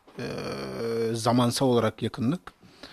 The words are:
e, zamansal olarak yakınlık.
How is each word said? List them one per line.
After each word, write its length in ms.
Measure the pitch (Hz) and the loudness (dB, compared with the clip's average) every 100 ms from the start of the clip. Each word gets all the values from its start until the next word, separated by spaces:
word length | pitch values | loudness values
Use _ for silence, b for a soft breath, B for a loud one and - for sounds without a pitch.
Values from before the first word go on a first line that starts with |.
| - - | -20 -12
e, 60 | - - - - - - 117 113 113 | -10 -8 -8 -8 -8 -6 -4 -2 -2
zamansal 540 | 113 113 123 120 - 135 | 0 4 4 4 2 4
olarak 360 | 120 113 - | 4 2 0
yakınlık. 500 | 113 - 113 180 - - b b b | -6 -2 -2 -2 -8 -20 b b b